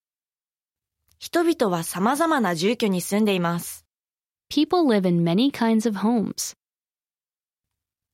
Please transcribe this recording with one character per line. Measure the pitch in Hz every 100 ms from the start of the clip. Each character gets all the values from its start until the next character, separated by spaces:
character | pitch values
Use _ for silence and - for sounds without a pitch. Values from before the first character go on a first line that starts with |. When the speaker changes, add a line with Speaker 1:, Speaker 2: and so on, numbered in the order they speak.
| _ _ _ _ _ _ _ _ _ _ _ -
Speaker 1:
人 | - 339 339
々 | 320 214
は | 170
様 | 165 175 214 277
々 | 320 294
な | 196
住 | 165 196 240
居 | 214
に | 180
住 | - 202
ん | 214
で |
い | 190
ま | 170 170
す。 | - - _ _ _ _ _ _ -
Speaker 2:
People | 285 311 359 294
live | 208 185
in | 175
many | 170 180 277
kinds | - 226 220 233
of | 196
homes. | 208 240 - - - - _ _ _ _ _ _ _ _ _ _ _ _ _ _ _